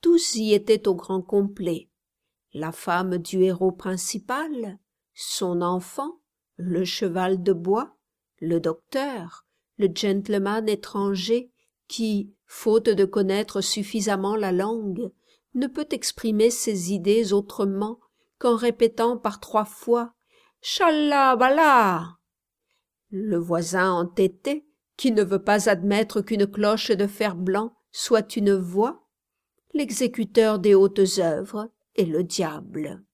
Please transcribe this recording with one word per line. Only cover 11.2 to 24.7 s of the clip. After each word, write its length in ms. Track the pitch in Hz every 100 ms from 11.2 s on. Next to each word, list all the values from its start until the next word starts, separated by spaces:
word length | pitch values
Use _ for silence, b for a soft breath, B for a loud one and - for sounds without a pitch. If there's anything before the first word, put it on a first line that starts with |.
| 185 233 247 _ _ _ _
qui, 480 | - 220 208 202 _ _
faute 420 | - 233 220 220
de 160 | 196
connaître 560 | 196 202 190 196 214 196
suffisamment 760 | 196 - 202 226 202 196 190 214
la 160 | 196
langue, 600 | 180 202 233 208 180 240 _ _ _ _
ne 120 | 240 269
peut 220 | 262 302
exprimer 600 | 254 - - 226 214 226
ses 420 | 240 - 202 175
idées 400 | 196 180 220 214
autrement 680 | 202 202 - 196 196 208 233 _ _ _ _
qu'en 180 | 247 233
répétant 600 | 240 233 226 226 233 240
par 240 | 214 208
trois 240 | - 220
fois 500 | 208 - - 240 240 _ _ _ _ _
Challa 760 | - - 349 311 294 285 269 247
bala ! 840 | 254 285 311 262 208 175 170 - _ _ _ _ _ _ _ _ _
Le 280 | 190 214 175
voisin 520 | 170 170 170 185 185
entêté, 720 | 175 175 - 190 185 - 302 _